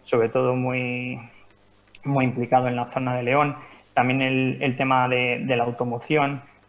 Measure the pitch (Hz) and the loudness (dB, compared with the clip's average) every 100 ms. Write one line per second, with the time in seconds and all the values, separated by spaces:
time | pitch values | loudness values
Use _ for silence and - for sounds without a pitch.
0 | - 120 113 127 127 127 127 127 123 123 | -2 0 2 2 0 0 -2 -2 -4 -6
1 | 123 127 117 - - _ _ _ _ - | -8 -10 -14 -20 -20 _ _ _ _ -10
2 | 139 139 127 123 117 127 127 123 120 - | -2 0 2 0 2 2 4 -2 -4 -4
3 | 127 123 120 139 147 135 - - - - | -2 -2 2 2 2 -2 -14 -20 -4 0
4 | 123 135 131 131 131 127 139 127 131 131 | 2 2 2 2 0 0 -2 0 2 2
5 | 127 123 123 120 135 120 120 120 123 117 | 2 0 0 -2 0 0 0 -2 -4 -4
6 | - 151 139 139 - - | 0 0 0 -4 -12 -20